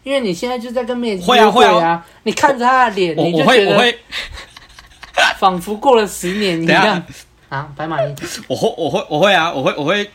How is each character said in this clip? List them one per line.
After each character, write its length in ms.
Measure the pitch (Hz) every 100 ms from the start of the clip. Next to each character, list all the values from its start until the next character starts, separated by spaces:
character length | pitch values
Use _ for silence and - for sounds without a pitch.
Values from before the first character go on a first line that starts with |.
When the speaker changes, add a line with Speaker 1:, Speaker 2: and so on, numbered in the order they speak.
Speaker 1:
因 80 | 254
为 80 | 277
你 140 | 226
现 160 | 175 247
在 100 | 254
就 100 | 233
在 140 | 240
跟 140 | 240 247
妹 200 | 240 190
子 40 |
约 60 | 180
会 120 | 247
啊。 120 | 214
Speaker 2:
会 140 | 202 196
啊， 80 | 175
会 60 |
啊。 240 | 165 170 - -
Speaker 1:
你 80 | 220
看 260 | 190 262 262
着 60 | 240
她 240 | 262 240
的 60 | 202
脸， 200 | 180 156
Speaker 2:
我， 80 |
Speaker 1:
你 80 | 160
就 140 | 170 -
觉 180 | 254
得 80 | 196
Speaker 2:
我 60 | -
会， 0 |
我 20 |
会。 180 | 240 - _ - - - - - - - - _ - - 143 -
Speaker 1:
仿 180 | 196 180
佛 160 | 180 208
过 180 | 214 233
了 100 | 202
十 280 | - 180
年 280 | 196 202 165
一 40 | 165
样。 180 | 160
Speaker 2:
等 80 | 190
一 40 | 185
下。 80 | 175 - - _ _
Speaker 1:
啊， 220 | 139 147 139
白 100 | 156
马 140 | 156
你 120 | 143 143
讲。 120 | - - -
Speaker 2:
我 60 | 131
会， 180 | 196 -
我 120 | 160
会， 160 | 175 -
我 120 | 151
会 140 | 196
啊， 160 | 185 165
我 100 | 147
会， 100 | 143 147
我 80 | 143
会 240 | 202 202